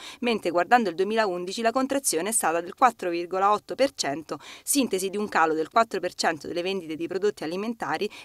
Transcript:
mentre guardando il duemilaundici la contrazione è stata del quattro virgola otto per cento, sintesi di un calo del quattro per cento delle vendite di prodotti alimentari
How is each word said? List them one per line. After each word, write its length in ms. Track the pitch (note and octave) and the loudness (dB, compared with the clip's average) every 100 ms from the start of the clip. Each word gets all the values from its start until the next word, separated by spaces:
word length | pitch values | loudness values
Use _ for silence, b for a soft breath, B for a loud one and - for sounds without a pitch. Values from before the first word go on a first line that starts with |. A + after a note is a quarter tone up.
| B B | B B
mentre 280 | A#3+ G#3+ F3+ | -2 0 2
guardando 400 | E3+ F3 B3 G#3 | 2 6 4 4
il 60 | |
duemilaundici 640 | E3 F#3+ A3+ G#3+ F3+ F3+ G3 | 0 0 0 0 -2 -6 -2
la 100 | A3+ | 0
contrazione 600 | B3 C4 C#4 - D#3 F#3+ | 0 0 0 0 -2 0
è 20 | |
stata 300 | A3+ F3 E3 | 0 0 0
del 100 | F3 | -2
quattro 380 | - B3+ A3+ F#3 | 4 4 4 -2
virgola 420 | E3+ F3 F#3+ G3 | -2 -2 2 2
otto 220 | G#3 - | 2 0
per 180 | - C4+ | 0 0
cento, 440 | - D3 D3+ D#3 D3+ B B | 0 -4 -4 -6 -10 B B
sintesi 460 | B C#4+ A#3 F#3 F#3+ | B 0 2 0 -2
di 80 | G3+ | -2
un 100 | G#3 | 0
calo 240 | - D#3+ | 2 4
del 160 | D#3 D#3 | 2 2
quattro 320 | A#3 A3+ F#3+ | 2 2 0
per 140 | F3 | -4
cento 320 | - G3 D#3+ - | -2 -2 -2 -4
delle 160 | E3 | -4
vendite 340 | F3 G3 D#3+ D#3 | -2 -4 -6 -6
di 100 | E3 | -4
prodotti 380 | F3+ G#3 - | 0 0 0
alimentari 640 | D#3 F3+ A3 A3+ D3+ D#3 G3+ B | -4 -4 -6 -6 -4 -2 -4 B